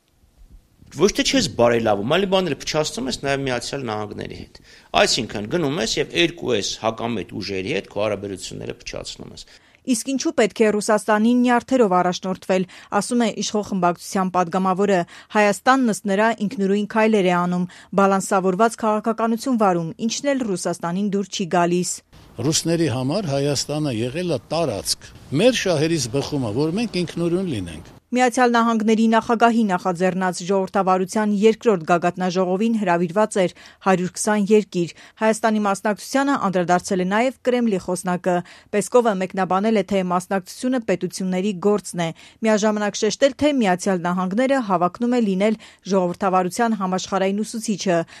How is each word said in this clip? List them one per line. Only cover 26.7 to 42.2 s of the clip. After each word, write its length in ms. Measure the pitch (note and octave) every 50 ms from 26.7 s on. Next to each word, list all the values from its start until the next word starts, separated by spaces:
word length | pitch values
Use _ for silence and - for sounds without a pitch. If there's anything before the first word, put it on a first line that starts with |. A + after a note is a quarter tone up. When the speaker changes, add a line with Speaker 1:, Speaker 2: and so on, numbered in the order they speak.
| E3
Speaker 3:
մենք 240 | G#3+ A#3+ G#3+ - F3+
ինքնուրույն 500 | F3 - - E3+ E3+ E3+ E3+ F#3 G3 F3 C3
լինենք։ 400 | G#2 F#2 E2+ D#2+ D#2 - - - - _ -
Speaker 2:
Միացյալ 400 | A#3+ B3 B3+ B3+ - C4 B3 B3
Նահանգների 540 | A#3 A#3 A3+ A#3 A3+ A3 G#3 A3 A3+ G#3+ A3+
նախագահի 540 | A3 A3+ A3+ A3+ - A#3+ A3 A#3 A#3 A3+ A#3 A3+ G3
նախաձեռնած 680 | F3+ F3 - F#3+ F3+ D#3+ F#3 F#3 E3+ F#3 F#3 F#3 F3 - F3+
ժողովրդավարության 920 | E3+ G3 F#3+ F#3+ - - G3+ F#3 F#3 F#3 F#3+ F#3+ F3+ - A3 G#3+ G#3 G#3 G3
երկրորդ 440 | G#3+ A3 A3 A3 - A#3+ G3+ E3+ D#3
գագաթնաժողովին 840 | - F3+ E3+ E3 F3 F3 - F3+ F#3 E3+ F#3+ F#3 F3+ F#3 F#3 A3+ A#3 A#3 G#3+
հրավիրված 560 | G#3 F3+ E3+ E3+ F3+ E3 E3 G#3+ G#3+ G#3+ - G#3
էր 140 | F#3 E3 - - - - - _ -
հարյուր 240 | G3 F#3+ F3 F#3 F3 -
քսան 320 | - - G#3+ G#3 G#3+ G3+ F#3
երկիր։ 440 | A3 G#3+ F#3+ - - F3+ E3+ D#3 - - - - - -
Հայաստանի 400 | A3 A3 A3 - - A3+ G#3+ G#3+ G#3
մասնակցությանը 720 | G3+ G3 - - G#3+ G#3 - - - - C4+ C#4 C#4 C#4 A#3+ - G3
անդրադարձել 560 | F3 F#3 F3 E3 F3+ F3+ - - G3+ F#3 F3+
է 20 |
նաև 300 | F#3 G3+ A3 B3 C4 B3 _ -
Կրեմլի 320 | B3 A#3+ B3 A#3+ A3+ G3 F3+ -
խոսնակը։ 500 | - F3+ - - F#3 F3+ F3 - F#3 F3 F3 F3+ - - - - _ -
Պեսկովը 380 | G#3 F#3 - - B3 A#3 A#3 G3 F#3
մեկնաբանել 580 | F#3+ F#3 - F#3+ F#3 E3+ F#3 F#3+ G#3 A3+ A3+ G3+
է, 60 | F#3
թե 140 | - G#3 F#3+ F#3 F3+
մասնակցությունը 720 | F3 F3+ F3 - G3 F#3+ F3+ - - - - B3+ C4 B3+ A3+ -
պետությունների 600 | F#3 F3+ F#3 F3+ - - F#3+ F#3 F#3 F#3 F#3 G#3+ G3 E3+ F3 G3+
գործն 340 | G#3 G3+ - - - F3 E3+
է, 60 | E3 D#3+ -